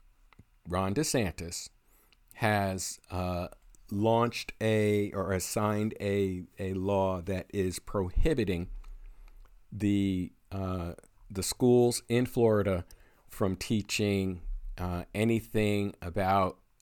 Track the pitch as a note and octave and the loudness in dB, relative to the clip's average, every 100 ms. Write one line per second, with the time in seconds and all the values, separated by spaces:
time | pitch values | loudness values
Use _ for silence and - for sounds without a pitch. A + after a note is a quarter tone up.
0 | _ _ _ _ - _ - F2+ F#2+ G2+ | _ _ _ _ -20 _ -4 -2 0 0
1 | D#3 C#3 G2 - E2 - - _ _ _ | 0 0 0 -2 -10 -10 -12 _ _ _
2 | _ _ _ - A2 G#2 G2 F#2+ - - | _ _ _ -4 0 2 0 -2 -6 -10
3 | - F2+ F2+ F2 F2 - - - - G2+ | -10 -6 -4 -4 -6 -12 -20 -20 -8 0
4 | A2 A2+ A#2+ - - - A2 A2 G#2+ G#2 | 2 4 2 -2 -10 -2 2 4 4 2
5 | G#2 G2 F#2 F#2+ - - G#2+ G#2+ A2 - | 0 -2 -2 -2 -2 -2 0 0 -2 -4
6 | G2+ G2+ G2 F#2 - - F#2+ F#2+ F#2+ G2 | -2 0 0 -2 -10 -8 -4 -2 0 2
7 | F#2+ F#2 E2+ F#2 - G2+ F#2 F2 - G#2 | 2 0 -4 -6 -4 -2 -2 -2 -6 -4
8 | F#2 - D#3+ C#3 G2+ F2 F2+ - - - | 0 4 4 4 0 0 -4 -10 -14 -16
9 | - - - - - - - G#2+ G#2 G2+ | -18 -20 -20 -20 -20 -20 -14 -2 2 2
10 | G2 F#2 F2 _ - G2 F#2 F#2 E2+ - | 2 0 -4 _ -12 -8 -4 -4 -6 -10
11 | - _ - F#2+ F#2 - B2 B2 A#2+ A#2+ | -18 _ -12 -6 -6 2 6 6 6 2
12 | - A#2 B2 - A#2 G#2+ G2+ F#2 - - | 0 0 0 2 4 4 2 0 -4 -14
13 | - _ - - G2 F#2+ - A2 G2 - | -20 _ -14 -2 -2 -2 -2 -2 0 -2
14 | G#2 G2 F#2+ F2+ - - - - F2+ F2 | 0 0 0 -4 -8 -8 -8 -6 -4 -4
15 | - G2+ A2 A2+ A2 A2 G#2 G#2 G2+ - | -6 0 2 2 0 0 2 2 -2 -4
16 | F2+ E2 F#2+ G2 F#2 - _ - | -6 -2 2 4 2 -2 _ -10